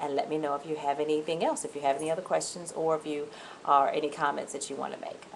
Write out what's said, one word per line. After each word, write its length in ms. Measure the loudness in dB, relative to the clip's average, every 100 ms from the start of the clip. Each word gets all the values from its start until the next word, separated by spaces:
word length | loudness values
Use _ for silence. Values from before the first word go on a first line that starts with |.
and 160 | -2 0
let 140 | 0
me 80 | 0
know 160 | 0
if 100 | -2
you 120 | -2 -2
have 240 | 0 0
anything 440 | 2 2 2 0
else, 180 | 0 0
if 120 | -4
you 80 | 0
have 140 | 2 2
any 140 | 0
other 120 | -2
questions, 500 | 2 0 0 -6 -8
or 240 | -2 2 2
if 100 | 0
you, 220 | -4 -4 -10 -16 -8 6
or 220 | 6 8
any 180 | 4 0
comments 460 | 0 0 0 -6
that 160 | -8 -6
you 60 | -6
wanna 200 | -6 -6
make. 280 | -10 -12 -6